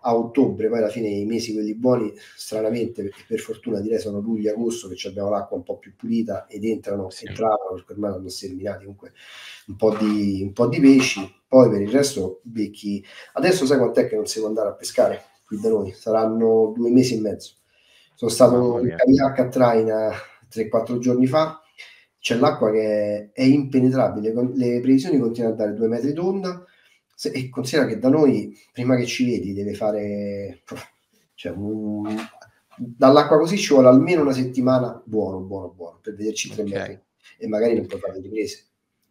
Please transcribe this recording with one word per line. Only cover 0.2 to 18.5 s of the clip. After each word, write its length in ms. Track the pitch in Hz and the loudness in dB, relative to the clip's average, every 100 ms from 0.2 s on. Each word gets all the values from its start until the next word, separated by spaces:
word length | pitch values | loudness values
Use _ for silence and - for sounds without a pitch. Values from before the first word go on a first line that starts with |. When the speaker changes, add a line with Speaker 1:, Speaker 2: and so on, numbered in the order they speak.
| 117 - 117 98 107 | 0 2 0 0 -2
Speaker 1:
poi 80 | 117 | 0
alla 100 | 107 | -2
fine 200 | 120 107 | -2 -4
i 160 | 101 104 | -4 -4
mesi 280 | 113 110 | -4 -4
quelli 220 | 110 107 110 | -6 -6 -2
buoni, 360 | 127 123 104 - - - | 0 0 -2 -8 -20 -20
stranamente, 680 | - 107 110 120 117 113 | -10 -4 -4 -2 -6 -6
perché 200 | 98 - - | -12 -12 -8
per 120 | 113 | -8
fortuna 400 | - 110 120 104 | -6 -12 -6 -6
direi 200 | 107 110 | -2 -4
sono 200 | 104 101 | -4 -8
luglio 300 | 110 113 107 | -6 -4 -2
e 40 | |
agosto, 340 | 110 113 117 98 | -2 -4 -6 -12
che 80 | 92 | -12
ci 120 | 101 | -10
abbiamo 220 | 95 101 | -6 -4
l'acqua 280 | 104 - 95 | -4 -4 -10
un 60 | |
po' 140 | - - | -10 -12
più 180 | - _ | -12 _
pulita 520 | 113 113 104 95 - | -4 -4 -2 -8 -10
ed 180 | 104 110 | -6 -4
entrano, 440 | 101 110 101 92 | -4 -6 -8 -8
Speaker 2:
Sì. 160 | - 95 | -12 -14
Speaker 1:
entravano, 460 | 98 110 107 95 92 | -4 -2 -2 -4 -12
perché 160 | _ | _
ormai 180 | 101 104 | -8 -6
l'hanno 180 | 92 92 | -6 -10
sterminati, 500 | - 98 92 101 92 95 | -12 -12 -8 -8 -10 -14
comunque 280 | 101 - _ - - - - - | -20 -20 _ -20 -20 -20 -20 -18
un 80 | 98 | 0
po' 200 | 110 104 | 2 2
di, 460 | 107 104 101 95 | 0 0 0 -2
un 100 | 98 | -6
po' 140 | - 120 | 0 0
di 120 | 156 | 6
pesci, 420 | 135 135 127 - - _ _ | 8 8 4 -4 -10 _ _
poi 220 | 131 113 | 6 8
per 120 | 202 | 4
il 80 | 208 | 0
resto 480 | 262 277 - - - | 2 0 -2 -6 -8
becchi. 600 | 240 160 104 - 104 101 - - - | -12 -6 -6 -6 -8 -8 -10 -20 -10
Adesso 320 | - - - 131 | -2 0 2 2
sai 120 | 139 | 2
quant'è 300 | 120 - - | 2 2 0
che 80 | 107 | -2
non 100 | 107 | -4
si 120 | 110 | -4
può 80 | 107 | -4
andare 220 | 110 101 | -2 -4
a 40 | |
pescare 480 | - - - 107 101 - _ _ | -6 -6 0 0 0 -12 _ _
qui 140 | 104 | -4
da 100 | 110 | 0
noi? 220 | 110 95 | 0 -2
Saranno 760 | - 113 110 113 113 113 110 107 117 | -8 -2 0 0 0 2 4 2 0
due 140 | 120 | 2
mesi 260 | 123 127 110 | 4 4 -2
e 60 | |
mezzo. 320 | 107 90 - _ _ _ _ _ _ _ | -4 -6 -14 _ _ _ _ _ _ _
Sono 160 | 113 | -4
stato 260 | - 123 | 4 6